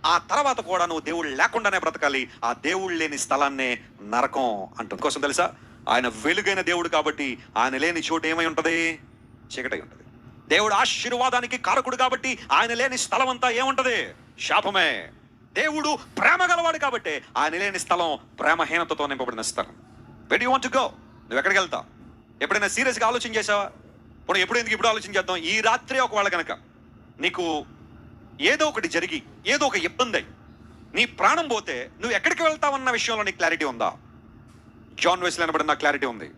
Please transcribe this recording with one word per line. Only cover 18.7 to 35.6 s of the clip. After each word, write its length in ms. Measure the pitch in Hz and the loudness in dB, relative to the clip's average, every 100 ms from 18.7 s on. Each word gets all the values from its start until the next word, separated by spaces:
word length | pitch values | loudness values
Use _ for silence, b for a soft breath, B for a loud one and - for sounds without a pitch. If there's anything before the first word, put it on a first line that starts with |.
| 165 160 156 143 | 0 -2 -2 -2
నింపబడిన 340 | 135 127 113 | -2 -4 -4
స్థలం. 360 | 110 - - - - - - - - | -6 -4 -6 -10 -20 -20 -20 -20 -2
Where 120 | - | 0
do 60 | |
you 80 | 247 | 2
want 140 | 262 247 | 2 2
to 40 | |
go? 100 | 262 | 0
నువ్వు 560 | 233 - - - - 123 | 0 -4 -20 -20 -4 -2
ఎక్కడికి 220 | 151 196 | 2 2
వెళ్తావు? 240 | 180 117 - - - - - - | 0 -6 -10 -20 -20 -20 -20 -6
ఎప్పుడైనా 260 | 143 196 208 | -2 0 0
సీరియస్గా 380 | 226 262 240 226 | 0 0 2 2
ఆలోచన 280 | 247 240 | 2 -2
చేసావా? 360 | 220 208 208 196 - - - - - - | -2 0 0 0 -10 -20 -20 -20 -14 -2
పోనీ 120 | 190 | 0
ఎప్పుడు, 180 | 185 240 | 2 0
ఎందుకు 140 | 226 | 0
ఇప్పుడు 160 | 214 233 | 2 2
ఆలోచన 280 | 220 196 202 | 2 0 -2
చేద్దాం? 200 | 185 185 | 0 -2
ఈ 240 | 160 214 | 0 2
రాత్రి 380 | 220 240 - 262 | 2 2 0 0
ఒకవేళ 300 | 240 214 202 | 2 2 2
కనుక 240 | 180 160 - - - - - - - | 0 -4 -8 -10 -20 -20 -20 -20 -4
నీకు 460 | 170 180 170 156 - - - - - - - - | -4 -2 -2 -2 -6 -18 -20 -20 -20 -20 -20 0
ఏదో 260 | 156 285 208 | 2 2 0
ఒకటి 220 | 220 170 | 0 -2
జరిగి, 340 | 170 175 151 - - 190 | -2 -2 -6 -10 -8 -2
ఏదో 200 | 277 285 | 2 2
ఒక 100 | 202 | 0
ఇబ్బంది 400 | 165 - 247 175 | -4 -2 0 0
అయి, 100 | - - - - - - - | -6 -20 -20 -20 -20 -20 -8
నీ 100 | - | -2
ప్రాణం 440 | 240 - 202 320 311 | -2 2 2 2 0
పోతే 420 | 220 185 127 131 - | -4 -4 -8 -8 -8
నువ్వు 160 | 226 202 | -4 0
ఎక్కడికి 260 | 320 349 | 0 2
వెళ్తావన్న 480 | 330 311 294 277 262 | 2 2 0 0 -2
విషయంలో 320 | 233 - 220 | -2 -2 -2
నీకు 140 | 202 185 | -2 0
క్లారిటీ 280 | 165 165 | 0 0
ఉందా? 280 | 147 117 98 - - - - - - - - - - - | -2 -2 -4 -4 -20 -20 -20 -20 -20 -20 -20 -20 -18 0
జాన్ 200 | 170 180 | 0 2
వెస్లీ 220 | 180 175 | 0 0
అనబడిన 220 | 165 156 | 0 0